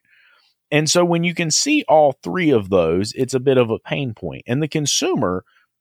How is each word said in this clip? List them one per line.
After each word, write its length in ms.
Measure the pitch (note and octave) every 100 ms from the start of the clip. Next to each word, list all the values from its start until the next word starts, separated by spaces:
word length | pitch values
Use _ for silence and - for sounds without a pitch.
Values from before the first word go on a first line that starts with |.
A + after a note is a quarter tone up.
| _ _ _ _ _ _ _
And 180 | D3+ D#3
so 160 | F3
when 200 | F3 E3+
you 100 | E3+
can 160 | E3 E3+
see 340 | D3+ - D4+ -
all 240 | D#3 D3 B2
three 280 | - F#3 D#3+
of 200 | A#2+ F#2+
those, 420 | F#2+ E2 F2 G#2+ -
it's 180 | B2+
a 60 | C3
bit 180 | C3 C3
of 120 | A#2
a 80 | A2
pain 360 | - D#3 C3+
point. 300 | A2 F2 C2+ -
And 160 | B2+
the 60 | D3+
consumer 760 | D#3+ D3 - E4+ E4 G2+ F2+ - _ _ _